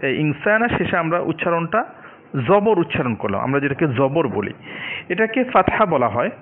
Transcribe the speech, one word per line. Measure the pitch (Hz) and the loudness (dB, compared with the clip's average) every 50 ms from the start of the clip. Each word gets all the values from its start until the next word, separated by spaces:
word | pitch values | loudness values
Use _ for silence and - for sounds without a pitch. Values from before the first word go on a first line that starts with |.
| - | -2
এই | 139 127 | -2 0
ইনসানা | - 151 151 139 - - 208 208 220 233 240 | 0 0 0 -2 0 0 2 2 2 2 0
শেষে | - - 180 - - | 0 -2 -2 -2 0
আমরা | 180 165 160 165 175 | -2 0 0 0 -2
উচ্চারণটা | - - 175 - - 185 170 165 170 165 - 220 254 - - - - - - - - - - 143 123 117 | 0 -2 -4 -2 -2 -2 0 0 -2 0 -2 -2 -2 -4 -10 -20 -20 -20 -20 -20 -20 -8 -6 -4 2 4
জবর | 190 208 196 226 214 175 | 4 4 6 4 2 2
উচ্চারণ | 170 - - - 147 127 113 | 2 0 0 -2 0 0 -2
করলাম, | 98 - 104 98 98 | -2 -2 -2 -2 -2
আমরা | 117 123 135 143 | -2 0 0 0
যেটাকে | 139 143 139 131 170 151 | 0 0 0 0 0 0
জবর | 127 110 139 135 139 165 160 123 | 2 2 0 2 2 0 0 0
বলি, | 101 104 101 98 - - - - - - - - - - - - | 0 -2 -4 -4 -8 -10 -16 -16 -14 -12 -12 -12 -12 -12 -8 -6
এটাকে | 180 190 220 220 226 262 254 | -2 -2 -2 0 0 -2 -2
ফাতহা | 247 - - - - - - 220 | 2 4 4 4 4 2 2 2
বলা | 185 165 139 123 113 | 2 4 2 2 2
হয়। | 101 117 151 208 - - | 0 0 -2 -2 -4 -10